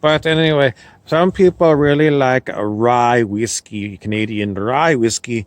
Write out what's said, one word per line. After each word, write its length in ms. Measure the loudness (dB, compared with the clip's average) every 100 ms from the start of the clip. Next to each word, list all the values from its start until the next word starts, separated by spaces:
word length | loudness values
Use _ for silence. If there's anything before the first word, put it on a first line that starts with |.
But 240 | 0 0 0
anyway, 480 | 0 2 2 0 -2 -16 -20 _
some 260 | 0 0
people 420 | 2 2 4 2 4
really 340 | 2 2 2
like 400 | 2 2 0 -2
a 160 | -6 -6
rye 580 | 0 0 2 2 2
whiskey, 760 | 0 -2 -4 -6 -10 -10 -10 -10
Canadian 560 | -6 -4 -4 -4 -4
rye 420 | -4 -4 0 2 2
whiskey 500 | 0 -2 -6 -8